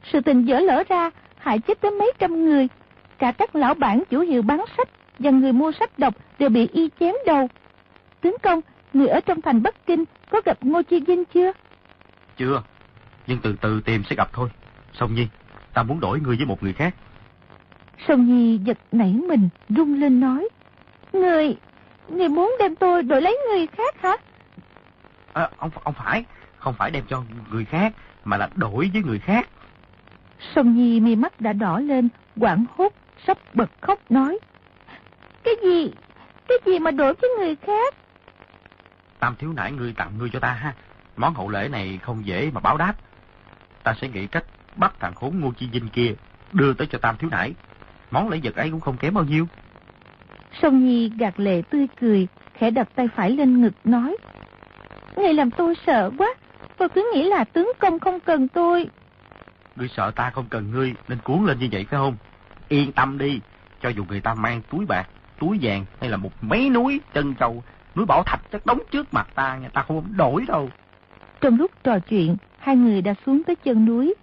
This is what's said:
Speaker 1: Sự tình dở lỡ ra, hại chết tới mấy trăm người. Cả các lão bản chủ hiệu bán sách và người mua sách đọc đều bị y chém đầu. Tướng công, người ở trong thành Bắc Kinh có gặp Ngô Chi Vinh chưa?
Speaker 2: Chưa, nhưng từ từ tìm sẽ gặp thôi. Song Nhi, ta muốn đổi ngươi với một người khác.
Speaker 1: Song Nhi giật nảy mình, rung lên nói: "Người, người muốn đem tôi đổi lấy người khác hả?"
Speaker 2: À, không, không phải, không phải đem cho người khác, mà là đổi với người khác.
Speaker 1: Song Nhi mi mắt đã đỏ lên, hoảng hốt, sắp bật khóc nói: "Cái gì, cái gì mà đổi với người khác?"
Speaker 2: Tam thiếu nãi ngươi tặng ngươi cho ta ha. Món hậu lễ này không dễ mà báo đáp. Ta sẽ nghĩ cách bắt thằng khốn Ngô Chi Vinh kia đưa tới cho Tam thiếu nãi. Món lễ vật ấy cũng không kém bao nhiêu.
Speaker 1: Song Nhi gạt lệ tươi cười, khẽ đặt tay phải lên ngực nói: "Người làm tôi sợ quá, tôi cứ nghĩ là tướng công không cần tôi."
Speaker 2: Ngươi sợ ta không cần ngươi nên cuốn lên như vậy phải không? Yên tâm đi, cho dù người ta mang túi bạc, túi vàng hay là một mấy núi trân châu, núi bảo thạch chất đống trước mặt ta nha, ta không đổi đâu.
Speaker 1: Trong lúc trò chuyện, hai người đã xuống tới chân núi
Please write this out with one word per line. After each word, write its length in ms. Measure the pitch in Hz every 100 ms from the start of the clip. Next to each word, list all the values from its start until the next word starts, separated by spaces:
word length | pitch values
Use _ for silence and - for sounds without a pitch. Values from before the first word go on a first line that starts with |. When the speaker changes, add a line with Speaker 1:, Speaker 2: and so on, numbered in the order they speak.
| -
Speaker 1:
Sự 80 | 302
tình 240 | 262 254
dở 160 | 240 262
lỡ 220 | 370 277 381
ra, 220 | 359 339 - _ _
hại 220 | - 220
chết 220 | 226 427
tới 100 | 403
mấy 220 | 415 427 539
trăm 260 | 359 330
người. 240 | 320 285 254 - - - _ -
Cả 140 | 247
các 240 | 240 392 302
lão 180 | 254
bản 280 | 320 262 214 370
chủ 100 | 262
hiệu 220 | 349 254
bán 220 | 208 302 453 -
sách 120 | 508 _ _ -
và 120 | 277
người 220 | 262 269
mua 200 | 247 311
sách 260 | 302 466 -
đọc 160 | 262 - - -
đều 100 | 277
bị 200 | 226 233
y 160 | - 320 -
chém 140 | 349 466 466
đầu. 220 | 294 254 - _ _ _ - _ _
Tướng 160 | 339 453
công, 180 | - 330 - _ _
người 160 | 269 277
ở 120 | 320
trong 200 | - 320
thành 220 | 311 233
Bắc 240 | 247 - -
Kinh 180 | 339 320 _ -
có 100 | 440
gặp 140 | 440 240
Ngô 220 | 254 330
Chi 180 | 339 349
Vinh 240 | 277 359
chưa? 280 | 349 349 370 392 _ - _ _ - _ - -
Speaker 2:
Chưa, 260 | 131 135 107 - - - - - -
nhưng 120 | 123
từ 180 | 107 101
từ 200 | 110 110
tìm 240 | 107 113
sẽ 120 | 101 -
gặp 120 | 95
thôi. 160 | - 123 - - - -
Song 220 | - 120
Nhi, 140 | 113 113 - - - -
ta 80 | 120
muốn 180 | 113 156
đổi 200 | 98 135
ngươi 160 | 139 117
với 100 | 139
một 160 | -
người 100 | 101
khác. 220 | 92 165 - - - - _ - - - - - - -
Speaker 1:
Song 180 | 277 240
Nhi 320 | 247 233 226
giật 200 | 196 220 _
nảy 200 | 233 196 208 349
mình, 200 | 285 185 - -
rung 320 | 214 302 285
lên 200 | 285 254
nói: 280 | 262 262 427 _ - _ - - -
"Người, 440 | 381 359 320 302 - - - - - -
người 200 | 339 339
muốn 280 | 302 392 508
đem 180 | 392 320
tôi 260 | 370 349
đổi 200 | 254 277
lấy 160 | 339 494 523
người 160 | 392 320
khác 280 | - 480 -
hả?" 140 | 370 427 - - - - - - - _ - - -
Speaker 2:
À, 160 | - 165 -
không, 120 | 160 -
không 100 | -
phải, 300 | 147 117 190 233 - - _
không 160 | 135
phải 160 | 117 104
đem 140 | 147 110
cho 140 | 131 117 117 107
người 140 | 110
khác, 280 | 107 160 214 - - -
mà 120 | - 101
là 120 | 98
đổi 360 | - 113 107 185
với 100 | 202
người 160 | 165 104
khác. 300 | - 220 - - - - - - - - - - -
Speaker 1:
Song 220 | 320 240 233
Nhi 240 | 240 233
mi 160 | 226 220
mắt 240 | 277 -
đã 120 | 214
đỏ 260 | 202 202 175
lên, 280 | 285 262 240 - _ -
hoảng 280 | 214 170 240 -
hốt, 160 | 392 - _ - -
sắp 120 | 392 -
bật 160 | - 214 _
khóc 180 | - 403 _
nói: 280 | 247 269 392 - _ _ _ - - - _ - -
"Cái 100 | 466 466
gì, 300 | 392 349 285 - - - - - -
cái 100 | 494 -
gì 120 | 359
mà 120 | 320
đổi 240 | 277 277
với 160 | 339 508 480
người 180 | 349 302
khác?" 380 | - 415 508 - _ _ - _ - - - _ - _ _ _
Speaker 2:
Tam 180 | 123 123
thiếu 160 | 151
nãi 200 | 156 98
ngươi 200 | 139 120
tặng 180 | 110 - 104
ngươi 120 | 120
cho 80 | 127
ta 120 | 120
ha. 220 | 123 143 127 - - _ -
Món 180 | 131
hậu 140 | 160 98
lễ 200 | 101 110
này 300 | 127 95 95
không 240 | - 113 101
dễ 240 | 90 147
mà 60 | 120
báo 160 | 110 147
đáp. 180 | 180 208 - - _ _ - - - -
Ta 120 | 120 110
sẽ 80 | 135
nghĩ 180 | 104 101
cách 180 | 165 - - - -
bắt 180 | 190 -
thằng 140 | 90
khốn 260 | - 127 185
Ngô 120 | 139 120
Chi 100 | 127
Vinh 160 | 120 113
kia 260 | - 120 104 - - -
đưa 200 | 190 139
tới 140 | 127 156
cho 120 | -
Tam 180 | 117 113
thiếu 140 | 160
nãi. 240 | 101 104 170 - - - - -
Món 180 | 135 214
lễ 120 | 160
vật 140 | 120 -
ấy 140 | 151
cũng 100 | 160
không 160 | 151 127
kém 180 | 143
bao 100 | 202
nhiêu. 220 | 147 156 165 - - - - - - - - - - -
Speaker 1:
Song 220 | 320 262
Nhi 280 | 254 240 226 226
gạt 220 | 220 180
lệ 220 | 202 180 170
tươi 160 | 294 277 -
cười, 260 | 240 202 185 - -
khẽ 160 | - 226
đặt 180 | 240 220
tay 140 | - 240 -
phải 140 | 185
lên 320 | 269 269 247
ngực 120 | 233 -
nói: 320 | - 240 254 415 - - - - - - - - - -
"Người 180 | 392
làm 160 | 302 262
tôi 240 | - 339 330 -
sợ 240 | 254 190 262
quá, 160 | 415 523 - - - -
tôi 120 | 359
cứ 220 | 370 453
nghĩ 80 | 359
là 220 | 349 381
tướng 280 | 220 330 392 508
công 200 | 392 330
không 220 | 381 359
cần 280 | 349 311 262
tôi." 400 | 349 339 349 330 - - _ - - - _ - -
Speaker 2:
Ngươi 120 | 123
sợ 220 | - 101
ta 200 | 110 123
không 160 | 131 117
cần 200 | 113 104
ngươi 240 | 123 131 117 -
nên 100 | 123
cuốn 260 | - 151
lên 140 | 208 127
như 100 | 123
vậy 140 | 98 98
phải 80 | 143
không? 180 | 139 113 - - - - -
Yên 240 | 147 139
tâm 260 | 139 135 139
đi, 220 | 139 131 - - - -
cho 60 | 123
dù 160 | 101 92
người 120 | 101
ta 140 | 113
mang 280 | 113 110 117 107
túi 160 | 156 202
bạc, 220 | 92 95 - - -
túi 200 | 156 208
vàng 220 | 120 98 95 -
hay 100 | 127
là 60 | 107
một 160 | 98 -
mấy 300 | 110 220 269
núi 300 | 240 254 285 -
trân 200 | 147 143
châu, 300 | 131 123 117 - - -
núi 120 | 165 202
bảo 160 | 143
thạch 280 | 185 - -
chất 160 | 208 -
đống 160 | 254 466
trước 240 | 285 294
mặt 140 | 220 -
ta 220 | - 135 131
nha, 120 | 127
ta 140 | 139
không 340 | 135 160 170 196
đổi 280 | 139 151 262
đâu. 220 | 160 135 - _ _ _ - - -
Speaker 1:
Trong 160 | 285 233
lúc 120 | 349 -
trò 140 | 262 208
chuyện, 380 | - 214 160 180 - -
hai 180 | - 262
người 260 | 240 202
đã 120 | 185 202 -
xuống 160 | 277
tới 140 | 330 339
chân 280 | 285 226
núi 300 | 220 233 285 427